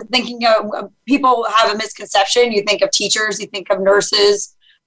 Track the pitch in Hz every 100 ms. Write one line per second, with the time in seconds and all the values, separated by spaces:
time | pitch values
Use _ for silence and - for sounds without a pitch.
0 | 233 247 233 240 233 220 208 - 202 _
1 | - 285 262 233 220 214 220 208 220 -
2 | 202 202 190 247 240 208 208 196 196 -
3 | 202 220 214 196 202 202 180 190 190 202
4 | 196 208 202 202 - _ _ _